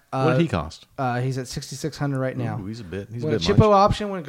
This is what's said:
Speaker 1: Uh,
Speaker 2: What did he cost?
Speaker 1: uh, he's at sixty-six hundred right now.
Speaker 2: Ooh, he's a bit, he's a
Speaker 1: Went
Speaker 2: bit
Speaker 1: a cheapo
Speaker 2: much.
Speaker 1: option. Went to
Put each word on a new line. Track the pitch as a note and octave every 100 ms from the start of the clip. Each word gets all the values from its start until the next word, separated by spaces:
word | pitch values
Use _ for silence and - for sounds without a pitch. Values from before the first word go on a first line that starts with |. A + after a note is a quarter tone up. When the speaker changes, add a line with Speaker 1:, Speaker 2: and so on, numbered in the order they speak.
| _
Speaker 1:
Uh, | C3+
Speaker 2:
What | C3
did | B2+
he | E3+
cost? | F2+ D2+ - _ -
Speaker 1:
uh, | B2+ A#2+
he's | B2+ C3
at | B2
sixty-six | - - C3+ D#3 -
hundred | C#3+ C3+
right | C3 B2+
now. | A#2 G#2+
Speaker 2:
Ooh, | F#2+
he's | A2
a |
bit, | F2+ F#2 G2+
he's | A#2
a | D3+
Speaker 1:
Went | E3
Speaker 2:
bit | E3+
Speaker 1:
a |
cheapo | G#3
Speaker 2:
much. | G#3+
Speaker 1:
option. | G3 G#3 - G#3
Went |
to | F#3+